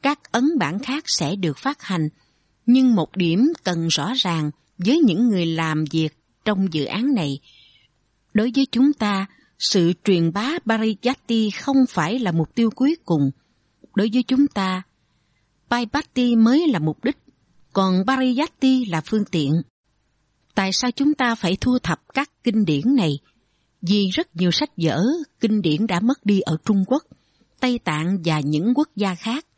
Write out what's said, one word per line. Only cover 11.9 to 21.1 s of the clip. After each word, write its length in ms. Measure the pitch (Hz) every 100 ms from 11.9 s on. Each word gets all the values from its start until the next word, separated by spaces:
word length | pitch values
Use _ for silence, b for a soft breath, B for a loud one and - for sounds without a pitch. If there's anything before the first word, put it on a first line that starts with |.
| - 156 240
là 120 | 220
mục 240 | 165 156 -
tiêu 140 | 226 214
cuối 200 | 269 330 -
cùng. 260 | 165 139 - _ _ _ _ - -
Đối 140 | 214
với 100 | 226
chúng 240 | 247 262 285
ta, 360 | - 190 185 - _ _ _ _ _ _ _ _
Pariyatti 680 | 240 233 285 311 - 247 233
mới 320 | 226 269 339
là 120 | 202
mục 240 | 156 151
đích, 140 | - - _ _ _ _ _
còn 300 | - 190 185 196
Pariyatti 800 | 262 254 247 311 _ 262 262 233
là 160 | 165 -
phương 200 | 214 208
tiện. 300 | 175 143 160 - _ _ _ _ _ _ _ _ -
Tại 160 | 190
sao 180 | 190 247
chúng 220 | - 277